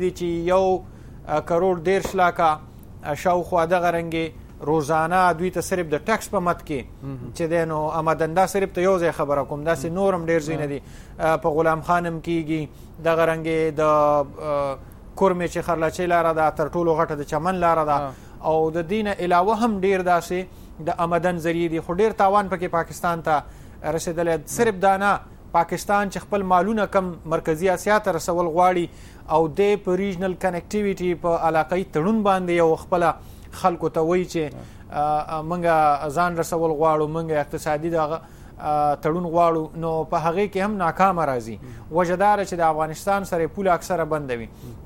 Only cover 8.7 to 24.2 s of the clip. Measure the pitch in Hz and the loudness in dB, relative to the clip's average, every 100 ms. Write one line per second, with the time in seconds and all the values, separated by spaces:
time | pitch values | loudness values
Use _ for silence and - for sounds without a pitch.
8.7 | 185 185 190 170 147 143 143 127 147 151 | 0 2 2 2 0 0 0 -2 -4 -2
9.7 | 165 165 175 196 185 165 165 147 156 147 | -2 -2 0 0 0 0 0 0 -4 -4
10.7 | 139 - - - - 160 156 170 151 165 | -6 -10 -18 -18 -2 0 2 0 2 2
11.7 | 160 147 175 175 165 160 170 151 160 147 | 0 0 0 0 -6 -4 -4 -2 -4 -6
12.7 | - - - 160 165 165 160 160 160 160 | -12 -20 -4 0 4 2 2 0 0 0
13.7 | 147 156 151 147 147 139 - 151 143 139 | 2 4 6 4 4 0 -6 -4 -2 -2
14.7 | 135 - - - - 190 180 170 175 165 | -6 -12 -20 -18 2 2 2 -2 -4 -2
15.7 | 160 160 - 180 170 165 160 156 151 147 | 0 0 0 2 2 2 2 0 0 -2
16.7 | 175 165 156 156 147 143 151 170 185 170 | 0 2 2 0 -2 -4 -2 -2 2 2
17.7 | 160 151 147 139 131 - - 160 160 160 | 2 2 0 -2 -10 -18 -6 0 2 2
18.7 | 160 165 220 208 196 175 175 190 220 233 | -2 -2 -2 -2 -2 2 4 4 2 0
19.7 | 196 190 190 180 175 165 180 185 - - | 2 2 2 2 0 0 -6 -6 -14 -20
20.7 | - 156 - 170 170 175 175 160 170 170 | -8 -6 -2 0 0 0 0 -2 0 -2
21.7 | 165 - 175 220 208 196 202 190 180 175 | -2 -4 0 0 4 4 4 0 -4 -2
22.7 | 170 160 151 175 170 160 156 - - - | -2 -4 -4 -4 -2 0 0 -2 -16 -18
23.7 | - 156 160 180 165 | -8 -4 -4 -4 -2